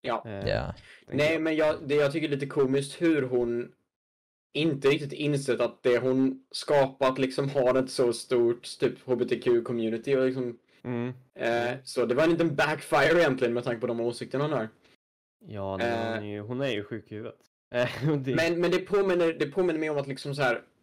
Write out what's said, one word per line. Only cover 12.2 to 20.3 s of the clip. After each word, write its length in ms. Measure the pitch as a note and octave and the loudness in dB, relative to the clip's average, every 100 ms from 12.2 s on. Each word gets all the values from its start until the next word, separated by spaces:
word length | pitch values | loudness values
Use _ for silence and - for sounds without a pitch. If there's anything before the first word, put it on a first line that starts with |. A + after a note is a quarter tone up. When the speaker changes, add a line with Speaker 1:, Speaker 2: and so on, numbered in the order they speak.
Speaker 1:
en 60 | E3 | 2
liten 240 | E3 E3 C#3 | 2 2 0
backfire 640 | D3+ D3+ - D3+ C3 E3+ | -2 -2 0 2 4 4
egentligen 340 | D#3 C3 A#2+ | 4 2 0
med 100 | A#2+ | 0
tanke 160 | B2+ A#2 | -2 -4
på 60 | A#2+ | -2
de 140 | A#2 | -2
åsikterna 440 | A#2 A#2 A#2 C3+ | -2 -4 -6 -4
hon 80 | D3+ | -2
har. 160 | C#3 A2 - _ _ _ _ _ _ - | -2 -4 -10 _ _ _ _ _ _ -14
Speaker 2:
Ja, 300 | G#2 G2 F#2+ | -8 -6 -4
nej, 120 | A#2 | -2
Speaker 1:
Eh. 240 | A#2 A2+ | -2 -4
Speaker 2:
hon 80 | A2+ | -6
är 80 | G#2 | -8
ju, 80 | G#2 | -10
hon 200 | G#2 B2 | -8 -6
är 100 | C#3 | -4
ju 140 | G#2 | -4
sjuk 280 | G2 A2 - | -6 -12 -12
i 20 | |
huvudet. 240 | G#2+ A#2 - _ | -14 -14 -18 _
<laughs> 160 | _ _ | _ _
Eh, 360 | A#2+ B2 - D3 | -2 -2 -2 -2
och 80 | D3 | 0
det 160 | C3+ | 0
Speaker 1:
Men, 260 | C#3+ E3 E3+ | 0 0 0
men 100 | F3 | 2
det 80 | F3+ | 0
påminner, 540 | F3+ G3+ G3 F3 E3 | 0 0 2 2 2
det 140 | D#3 D3 | 0 -2
påminner 340 | F#3+ F3+ D#3 | 0 0 0
mig 100 | D#3 | -2
om 60 | C#3+ | -2
att, 80 | C3+ | -4
liksom, 280 | C3+ C#3+ | -8 -8